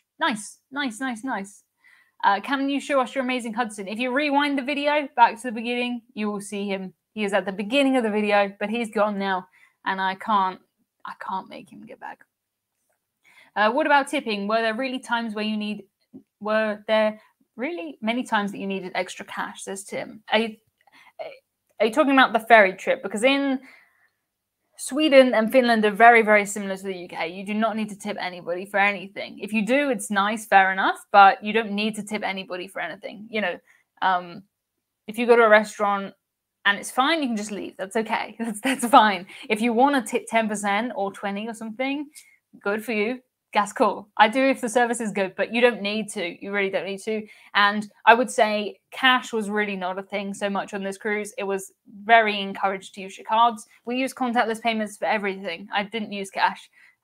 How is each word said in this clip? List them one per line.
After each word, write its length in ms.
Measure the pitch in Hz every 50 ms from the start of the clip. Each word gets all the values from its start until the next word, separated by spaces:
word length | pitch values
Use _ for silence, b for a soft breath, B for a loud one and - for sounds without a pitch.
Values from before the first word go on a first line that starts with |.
| _ _ _ -
nice, 400 | 320 320 226 214 - - - _ _ _
nice, 300 | 262 285 285 247 214 -
nice, 240 | 262 262 240 220 262
nice. 400 | 262 233 196 196 202 - - _ _ _ b b b b b b b b b -
Uh, 160 | 202 202 196
"Can 280 | 214 233 277 269 277 277
you 100 | 285 269
show 200 | - - 294 269
us 140 | 247 - -
your 100 | 269 254
amazing 280 | 254 254 254 220 240
Hudson?" 340 | 208 233 247 214 214 220 196
If 120 | 185 220 214
you 140 | 254 254
rewind 460 | 240 277 302 294 277 285 294 294 285 277
the 40 |
video 460 | 247 269 294 285 285 294 294 302 285 277 -
back 200 | 254 233 202 196
to 60 | 214 - 254
the 40 |
beginning, 500 | 214 240 226 240 247 240 247 247 247 233 - _ _
you 160 | 214 214 208
will 100 | 208 202
see 260 | 202 - 214 202 202
him. 280 | 202 196 190 190 185 - _ _ _
He 120 | _ 214 208
is 80 | 196
at 120 | 202 196 185
the 80 | 202
beginning 440 | 190 202 214 202 254 285 277 269 262
of 80 | 254 226
the 60 | 214
video, 420 | 202 214 208 208 208 202 202 196 202 _
but 100 | 208 208
he's 200 | 220 240 240 220
gone 280 | - 214 208 214 202 196
now, 300 | 196 196 190 180 180 b b b b b b b -
and 160 | - 190 190
I 140 | 190 190 190
can't, 460 | 190 - 226 214 196 190 185 185 - _ _ _ _ _ _ _ _ -
I 100 | - - - -
can't 220 | - - 190 - -
make 240 | - 78 - -
him 120 | - - -
get 140 | - - -
back. 260 | - 71 78 - _ _ _ _ _ _ _ _ _ _ _ _ _ _ _ _ _ _ _ _ b b b b b b b
Uh, 140 | 196 214 220
"What 140 | 240 302 311
about 200 | 311 285 277 269 277
tipping? 380 | 311 285 220 226 208 202 196
Were 140 | 202 220 226
there 140 | 226 226 220
really 260 | 226 269 254 254 254
times 340 | - - 240 233 233 226 208
where 100 | 214 214
you 120 | 214 214
need, 300 | 214 208 208 214 208 - _ _ _ _ _ - - _ _ _ _
were 460 | 208 214 214 220 220 214 208 214 -
there 340 | - 220 220 220 214 214 214 B B B _ _ _ _
really 420 | 220 240 311 349 339 339 311 - -
many 220 | 214 220 233 254
times 300 | 226 - 226 208 208 196
that 60 | 202 185
you 80 | 196
needed 260 | 196 196 190 180 185 -
extra 300 | 180 185 185 - - 208
cash?" 400 | - - 202 180 214 214 - -
says 180 | 196 196 196 -
Tim. 380 | - - - - - - 214 _ -
Are 80 | - 214
you, 180 | 226 220 220 - _ _ _ _ _ b b b b b b - 143 151 - - _ _ _ _ _ _ _ -
are 60 | -
you 60 | 233
talking 200 | 220 294 311 269
about 200 | 277 269 254 214
the 80 | 214 220
ferry 340 | 220 - 233 220 202 185 185
trip? 280 | - - 202 - -
Because 220 | - 196 226 208 226
in 340 | 269 277 277 277 277 262 269 b b b b b b b b b b b _ _ _ _ _ _ _ _ _ _ _ _
Sweden 580 | - - - 262 294 311 302 277 269 254 254 226
and 180 | 220 220 220
Finland 320 | 254 262 240 240 233 220 214
are 60 | 208
very, 320 | 202 190 226 240 240 226
very 240 | 214 208 214 208 202
similar 300 | 202 - 214 196 196 190
to 60 | 190 196
the 120 | 196 190
U 120 | 180 175 180
K. 200 | 170 185 170 165
You 160 | 180 196 202
do 100 | 196 214
not 220 | 214 226 220 208
need 120 | 220 214 214
to 80 | 196 202
tip 180 | - 208 - -
anybody 440 | - 180 180 180 170 - 175 180 196
for 140 | 202 - 196
anything. 600 | 196 202 202 180 170 196 - 131 117 117 - -
If 120 | 196 208
you 140 | 214 220 202
do, 240 | 208 254 285 294 277
it's 200 | 240 196 - -
nice, 360 | 208 196 196 208 226 214 220
fair 260 | - 202 196 190 190
enough, 320 | 190 190 190 339 - - - _
but 320 | - 202 196 196 - -
you 100 | 208 214
don't 200 | 208 226 233 202
need 240 | 202 202 214 220 214
to 80 | 214 202
tip 180 | 208 214 208
anybody 460 | 214 190 196 190 185 180 180 180 180 196
for 120 | - 170
anything. 460 | 165 165 156 196 - - - 196 214 226
You 120 | 208 220
know, 180 | 202 175 175 190 b b b b b b _ _
um, 440 | - 185 185 180 180 175 170 - - _ _ _ _ _ _ _ _ _ _ _ _ -
if 100 | 214 226
you 80 | 247
go 100 | 226 240
to 60 | 240
a 60 | 233 214
restaurant 680 | 208 214 208 208 - - 208 202 202 196 196 185 - _ _ _ _ _ _ _ _ _ -
and 120 | 202 202 -
it's 120 | - -
fine, 320 | - 254 262 294 330 320
you 60 | 285 240
can 80 | 226
just 140 | 208 208 208
leave. 260 | 208 185 170 180 -
That's 200 | - 185 190 -
okay. 400 | 226 220 220 - - - - -
<laughs> 20 | -
That's, 220 | 226 - 208 -
that's 260 | - 269 262 196 233
fine. 400 | 220 269 254 214 214 190 175 190 B B B B B
If 120 | 220 214
you 120 | 226 247
wanna 300 | 220 226 262 285 285 262
tip 240 | - - 247 233 - -
ten 200 | 226 226 226 214
percent 440 | 214 196 202 202 196 208 233 254 196
or 180 | 185 196 196
twenty 360 | 196 - - 196 196 202 214 233
or 60 | 220
something, 520 | 220 - 226 220 - 262 269 277 294 294 294 B B B B B B B _ - -
good 220 | - 202 202 220 214
for 80 | 254
you. 280 | 220 214 208 226 254 247 - _ _ _ _ _
That's 200 | - 214 202 202
cool. 360 | - - 220 202 180 190 - _ _
I 120 | - 214 220
do 120 | 220 269
if 200 | 269 269 262 262
the 80 | - 226
service 320 | 220 254 240 233 240 233
is 100 | 233 208
good, 240 | 170 202 190 185 -
but 160 | - 190 -
you 80 | 220 226
don't 220 | 240 240 226 185
need 260 | 196 202 208 220 208 214
to. 260 | - 214 175 170 - -
You 120 | - 196
really 180 | 202 202 196 196
don't 140 | 190 175 160
need 180 | 190 202 196
to. 240 | - 226 220 214 214 B B B B B -
And 360 | 196 202 202 208 214 208 208 - _ -
I 80 | 208 233
would 160 | 233 254 -
say 480 | - - 220 214 214 208 208 196 - _ _ _
cash 400 | - - 254 262 254 247 - -
was 180 | 233 220 208 196
really 240 | 214 208 208 208 196
not 240 | 190 180 180 185 196
a 60 | 196
thing 300 | - 202 208 202 196 196
so 140 | - 208 202
much 240 | 196 190 156 -
on 120 | - 202 196
this 140 | 196 196 -
cruise. 360 | - 220 208 208 208 208 -
It 60 | -
was 300 | 202 190 196 190 190 - _ _ _ - - 196 202
very 360 | 208 233 226 220 208 202 202
encouraged 540 | 196 196 196 - - 196 196 190 185 - -
to 60 | 202
use 180 | 190 190 196 -
your 60 | -
cards. 420 | - 220 226 233 240 220 214 - b b b b
We 100 | 233 247
use 180 | 254 269 254 -
contactless 480 | - 262 240 220 247 214 220 226 220
payments 360 | - 233 226 220 214 208 - -
for 80 | 190
everything. 600 | 160 208 214 196 196 190 196 196 185 165 - 196 -
I 100 | - 208
didn't 300 | 202 202 - 226 208 -
use 180 | 202 202 196 196
cash 400 | - - 175 185 196 - - _ b b b b b b